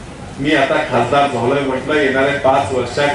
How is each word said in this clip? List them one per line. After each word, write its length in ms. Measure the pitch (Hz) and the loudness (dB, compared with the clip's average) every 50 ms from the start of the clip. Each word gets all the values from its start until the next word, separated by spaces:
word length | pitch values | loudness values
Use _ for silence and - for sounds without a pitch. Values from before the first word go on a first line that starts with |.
| - - - - - - - 135 | -16 -16 -16 -16 -16 -14 -10 -4
मी 160 | 135 151 160 | -2 0 2
आता 220 | 165 170 165 156 139 - - | 2 2 2 2 0 0 0
खासदार 380 | - 117 117 120 143 143 143 139 | 0 0 0 2 2 2 2 2
झालोय 320 | 127 117 120 127 139 143 | 0 0 0 0 0 0
म्हटलं, 340 | 139 135 127 127 - 139 151 | 0 -2 -2 -4 -2 0 0
येणाऱ्या 440 | 151 143 131 131 135 139 143 143 - | 2 2 2 2 2 0 0 0 0
पाच 320 | - 131 135 139 - - | 2 2 2 2 2 0
वर्षात 360 | 131 123 120 - - 147 143 147 | -2 -2 -2 -2 -2 -2 0 0